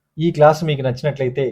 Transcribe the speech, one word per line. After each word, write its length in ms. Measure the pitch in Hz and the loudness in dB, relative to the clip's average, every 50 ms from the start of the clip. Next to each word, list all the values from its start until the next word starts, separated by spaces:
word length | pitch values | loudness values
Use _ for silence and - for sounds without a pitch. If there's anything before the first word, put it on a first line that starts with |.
| _ _ - | _ _ -8
ఈ 120 | 156 160 170 | -2 -2 -2
క్లాస్ 300 | 165 147 147 156 151 156 170 | 4 6 4 4 4 2 -2
మీకు 180 | 156 147 135 | -4 -4 -2
నచ్చినట్లయితే 640 | 131 131 120 - - 147 139 139 135 123 131 139 135 120 | -2 -4 -4 -2 -4 -4 -4 -2 -4 -4 -2 -2 -4 -4